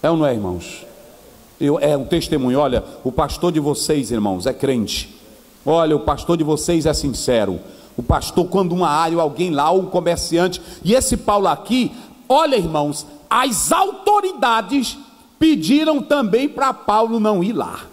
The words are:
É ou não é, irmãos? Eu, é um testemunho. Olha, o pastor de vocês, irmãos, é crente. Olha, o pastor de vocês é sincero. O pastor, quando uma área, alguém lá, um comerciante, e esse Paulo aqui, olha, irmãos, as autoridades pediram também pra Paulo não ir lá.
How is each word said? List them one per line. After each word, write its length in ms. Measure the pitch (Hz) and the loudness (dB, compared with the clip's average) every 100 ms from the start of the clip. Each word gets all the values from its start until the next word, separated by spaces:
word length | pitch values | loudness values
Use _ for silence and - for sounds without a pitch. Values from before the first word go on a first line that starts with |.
É 80 | 151 | 2
ou 60 | 165 | 2
não 100 | 151 | 2
é, 60 | |
irmãos? 520 | 120 101 90 82 - - - - - - - - - | 0 -2 -6 -8 -16 -20 -20 -20 -20 -20 -20 -20 -4
Eu, 180 | 143 156 | 0 2
é 180 | 143 147 | 2 0
um 80 | |
testemunho. 540 | 127 170 - 156 127 131 | 0 -2 0 -2 0 2
Olha, 240 | 147 123 - - | 2 0 -4 -8
o 80 | 131 | -6
pastor 400 | 123 147 - 175 | -2 -4 0 0
de 80 | 156 | 0
vocês, 500 | 143 143 - 156 117 | 0 -2 0 -2 0
irmãos, 360 | 117 101 92 98 | -2 0 -2 -4
é 60 | |
crente. 640 | 127 135 127 101 - - - - - - - | -2 0 0 -2 -4 -10 -16 -20 -20 -20 -10
Olha, 300 | - 160 160 | 0 2 4
o 60 | 151 | 2
pastor 360 | 151 139 - 170 | 0 -4 -2 0
de 60 | |
vocês 440 | 151 151 156 170 156 | 0 -2 0 0 2
é 60 | |
sincero. 680 | 147 147 117 - 120 101 87 - - - - | 0 -2 -4 0 2 2 -4 -8 -20 -16 -12
O 60 | |
pastor, 460 | 120 156 - - 175 | -2 -2 0 -2 0
quando 240 | 185 185 | 0 0
uma 160 | 175 170 | 0 0
área, 320 | 147 165 165 | 2 2 2
alguém 300 | 160 143 180 | 0 0 -2
lá, 200 | 143 147 | 2 2
um 160 | 185 180 | 2 2
comerciante, 760 | 180 170 170 - 170 180 180 - - | -2 0 -2 0 2 2 -2 -14 -8
e 100 | 165 | 2
esse 240 | 247 - 240 | 2 2 -2
Paulo 300 | - 208 190 | 0 2 2
aqui, 460 | 147 - 247 240 - - - - | 0 0 0 0 -4 -20 -20 0
olha, 280 | 269 320 254 | 2 4 2
irmãos, 500 | 170 156 147 143 - - - | 0 -2 -2 -4 -12 -20 -2
as 400 | 233 269 214 - | 0 0 -2 0
autoridades 1300 | 330 392 - - 415 381 330 254 226 185 277 240 - - - - _ | 2 0 -2 2 2 2 0 0 0 0 -2 -2 -6 -18 -20 -20 _
pediram 640 | 320 302 156 277 311 302 | 2 2 2 2 4 0
também 460 | 214 294 226 208 277 | 0 0 2 0 0
pra 240 | - 269 | -2 -2
Paulo 480 | 262 - 214 226 226 | -2 0 0 2 0
não 240 | 214 208 | 0 0
ir 80 | 185 | 0
lá. 300 | 208 101 90 - | -2 -6 -10 -16